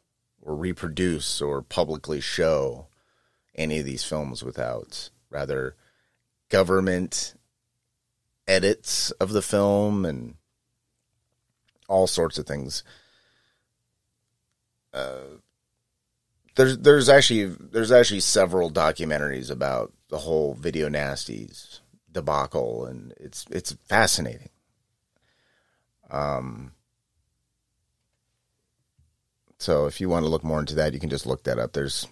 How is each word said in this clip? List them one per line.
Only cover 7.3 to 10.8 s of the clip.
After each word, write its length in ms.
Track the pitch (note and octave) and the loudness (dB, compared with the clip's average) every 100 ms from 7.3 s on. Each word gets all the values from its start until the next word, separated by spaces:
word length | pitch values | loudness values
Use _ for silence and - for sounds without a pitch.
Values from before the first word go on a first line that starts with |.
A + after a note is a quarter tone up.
| - _ _ _ _ _ _ _ _ _ _ - | -12 _ _ _ _ _ _ _ _ _ _ 2
edits 640 | F#2+ F#2+ A2 - - - | 4 4 0 -4 -4 -4
of 220 | - F#2+ | -2 0
the 80 | G#2+ | 0
film 640 | - G#2 G2+ G2+ G#2 G2+ F2 | 2 2 4 4 2 0 -2
and 300 | C2+ A#1+ - _ _ _ _ | -4 -10 -16 _ _ _ _